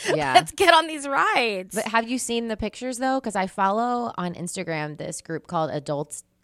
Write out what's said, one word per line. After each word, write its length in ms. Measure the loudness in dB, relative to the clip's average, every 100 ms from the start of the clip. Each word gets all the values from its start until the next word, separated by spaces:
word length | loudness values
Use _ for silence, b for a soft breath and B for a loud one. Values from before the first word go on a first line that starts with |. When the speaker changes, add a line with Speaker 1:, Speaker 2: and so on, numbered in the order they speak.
Speaker 1:
<laughs> 100 | B
Speaker 2:
Yeah. 200 | 0 6
Speaker 1:
Let's 180 | 6 4
get 220 | 4 6
on 140 | 6 4
these 200 | -4 -2
rides." 680 | 2 4 4 2 -2 -4
Speaker 2:
But 120 | -4 0
have 200 | 0 0
you 120 | -2
seen 300 | -2 -2 -2
the 80 | -4
pictures, 420 | -4 -6 -8 -2
though? 200 | 0 0
'Cause 140 | -2
I 120 | -2 -2
follow 640 | 0 0 2 0 -2 -4 -4
on 160 | -6
Instagram 640 | -6 -8 -6 -4 -4 -4 -6
this 240 | -8 -10
group 240 | -8 -8 -4
called 240 | -2 -2
Adults 520 | -2 -4 -4 -4 -10 -16 _